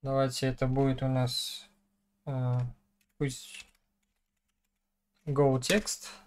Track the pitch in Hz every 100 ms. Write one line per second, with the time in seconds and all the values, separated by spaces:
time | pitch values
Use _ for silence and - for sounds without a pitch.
0 | 135 135 135 127 135 127 131 131 135 127
1 | 131 131 123 123 - - - _ _ _
2 | _ _ - 131 127 123 123 - _ _
3 | _ _ 143 131 - - - _ _ _
4 | _ _ _ _ _ _ _ _ _ _
5 | _ _ - 139 139 131 - 202 - -
6 | - -